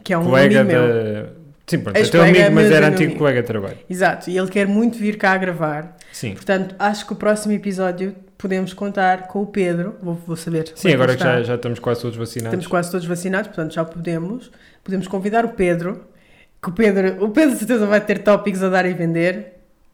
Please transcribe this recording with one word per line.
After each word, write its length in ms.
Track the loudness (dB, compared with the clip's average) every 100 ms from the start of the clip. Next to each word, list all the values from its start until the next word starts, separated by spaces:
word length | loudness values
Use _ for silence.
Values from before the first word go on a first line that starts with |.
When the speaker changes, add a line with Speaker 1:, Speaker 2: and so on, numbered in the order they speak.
Speaker 1:
Que 100 | -4
é 60 | -2
um 60 |
Speaker 2:
colega 360 | 2 6 6 6
Speaker 1:
amigo 140 | 4 4
Speaker 2:
da 60 |
Speaker 1:
meu. 440 | 4 2 -2 -4 -8 -14 -20 -20 -6
Speaker 2:
Sim, 100 | -4
pronto, 180 | -2 0
é 40 |
teu 20 |
Speaker 1:
Ex-colega, 360 | 4 6 8 8
Speaker 2:
amigo, 140 | 6 6
mas 80 | 6
Speaker 1:
meu 100 | 6
Speaker 2:
era 40 |
Speaker 1:
grande 140 | 6
Speaker 2:
antigo 100 | 4
Speaker 1:
amigo. 140 | 0 2
Speaker 2:
colega 200 | 2 2
de 40 | 0
trabalho. 320 | -4 -6 -10 -10
Speaker 1:
Exato, 400 | 0 0 0 -4
e 80 | -2
ele 120 | -2
quer 180 | 0 0
muito 320 | 2 0 0
vir 180 | -4 0
cá 200 | 0 2
gravar. 580 | 0 -2 -4 -4 -10 -16 -20
Speaker 2:
Sim. 220 | -10 -10
Speaker 1:
Portanto, 400 | -8 -2 -2 -2 -2
acho 260 | -2 -2 -8
que 60 |
o 40 | -4
próximo 380 | 0 0 0
episódio 600 | -4 -4 -4 -4 -4 -6 -10 -20 _
podemos 380 | -6 -4 -4
contar 540 | -6 -8 -2 0 0 -2
com 120 | -6
o 60 | -6
Pedro. 480 | -2 -2 -2 -4 -8
Vou, 120 | -8 -8 -8
vou 80 |
saber 320 | -10 -4 -4 -6
Speaker 2:
Sim, 0 |
Speaker 1:
como 140 | -4 -2
é 20 |
que 40 | 2
Speaker 2:
agora 160 | 0
Speaker 1:
ele 60 | 0
Speaker 2:
que 40 |
já, 60 | 0
Speaker 1:
está. 80 | 0
Speaker 2:
já 100 | -2
estamos 240 | -4 -6 -6
quase 220 | -4 -4
todos 140 | -6 -8
vacinados. 300 | -10 -8 -6
Speaker 1:
Estamos 180 | -6 -4
quase 240 | -4 -2
todos 160 | -6 -6
vacinados, 400 | -6 -4 -4 -6
portanto 260 | -8 -8
já 120 | -6
podemos. 680 | -8 -6 -6 -6 -6 -10 -14 _ _ _
Podemos 240 | -8 -6 -4
convidar 380 | -4 -2 0
o 60 | -2
Pedro, 540 | 0 0 0 -4 -8 -14 _ _ _ _ _
que 80 | -10
o 40 |
Pedro, 520 | 0 2 4 0 0
o 40 | -2
Pedro 220 | 2 2
de 60 | 2
certeza 260 | -2 0 2
vai 140 | 0
ter 180 | 0 -2
tópicos 460 | 2 2 2 -2
a 40 | 0
dar 160 | 0
e 80 | 0
vender, 680 | -2 -2 0 0 -2 -10 -20 _ _ _